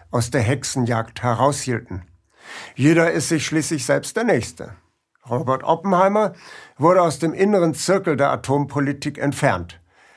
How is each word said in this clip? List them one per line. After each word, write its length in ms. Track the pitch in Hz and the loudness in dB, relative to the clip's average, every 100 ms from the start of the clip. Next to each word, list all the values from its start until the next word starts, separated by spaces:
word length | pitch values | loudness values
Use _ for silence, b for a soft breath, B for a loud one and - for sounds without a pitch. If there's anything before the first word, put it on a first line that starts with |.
| B | B
aus 200 | 120 117 | -4 -2
der 100 | 143 | 0
Hexenjagd 840 | 110 139 - 135 120 113 113 - | 0 -2 -4 -4 -2 -2 -4 -4
heraushielten. 800 | 127 110 135 - - 113 - 92 - _ _ B B B B | -2 2 2 0 -4 -6 -6 -12 -12 _ _ B B B B
Jeder 360 | - 139 165 165 | 0 4 6 4
ist 180 | 165 - | 0 0
sich 160 | 165 | -2
schließlich 400 | - 156 - 156 | 0 -2 -2 -4
selbst 320 | 120 143 - 220 | 0 0 0 -4
der 80 | |
Nächste. 500 | 233 143 - - - - _ _ _ _ - | 0 0 -2 -10 -16 -18 _ _ _ _ -6
Robert 360 | 120 127 131 | -4 -2 -2
Oppenheimer 680 | - 165 196 180 190 208 208 B B B B - | 0 -2 2 2 4 2 0 B B B B 0
wurde 240 | 151 180 | 4 4
aus 160 | 170 - | 4 0
dem 140 | 165 | -4
inneren 420 | 170 202 202 170 | 0 2 4 2
Zirkel 420 | 151 - 190 190 143 | 0 0 0 0 0
der 140 | 139 | 0
Atompolitik 880 | 127 - 143 143 147 139 143 147 143 | 0 -2 -2 0 -2 -2 -4 -8 -4
entfernt. 600 | 139 143 139 92 87 - b b b | -4 0 0 0 -4 -14 b b b